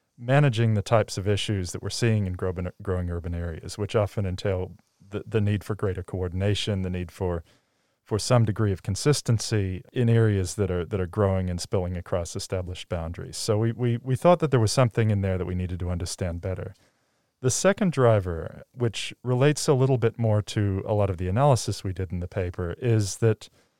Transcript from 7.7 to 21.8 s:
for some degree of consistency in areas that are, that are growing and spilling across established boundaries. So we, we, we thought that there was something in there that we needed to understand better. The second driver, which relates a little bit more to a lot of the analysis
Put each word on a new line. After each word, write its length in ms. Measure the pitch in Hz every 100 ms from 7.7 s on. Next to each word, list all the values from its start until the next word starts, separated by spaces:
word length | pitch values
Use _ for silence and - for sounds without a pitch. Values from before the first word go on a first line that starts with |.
| _ _ _
for 140 | - 107
some 260 | - 123
degree 260 | 107 98 107
of 120 | 95
consistency 1000 | - 95 - 107 - 113 - 110 95 92 -
in 160 | - 117
areas 460 | 117 110 98 90 -
that 140 | 95
are, 140 | 90
that 160 | 82 98
are 60 | 90
growing 420 | 107 98 95 92
and 100 | 87
spilling 380 | - 101 87 90
across 400 | - 87 85 101
established 500 | - 95 90 90 -
boundaries. 480 | 87 82 87 87 -
So 180 | - 107
we, 160 | 117
we, 240 | 113 123 117
we 120 | 131
thought 260 | 131 175 175
that 100 | 151
there 100 | 131
was 120 | 107
something 380 | - 120 - 110
in 120 | 104
there 160 | 98 92
that 80 | 90
we 80 |
needed 260 | 90 87 90
to 100 | 87
understand 520 | 87 85 - 90 85
better. 320 | 95 92 - - _ _ _ _ _ _
The 100 | 127
second 420 | - 185 196 190
driver, 720 | 143 120 107 90 82 - - -
which 400 | 123 117 - - -
relates 440 | 123 127 143 147 -
a 40 |
little 240 | 131 135 131
bit 220 | 113 -
more 240 | 113 104
to 400 | - 110 101 95
a 80 | -
lot 160 | 104 98
of 80 | 87
the 120 | 92
analysis 540 | 104 147 120 - 98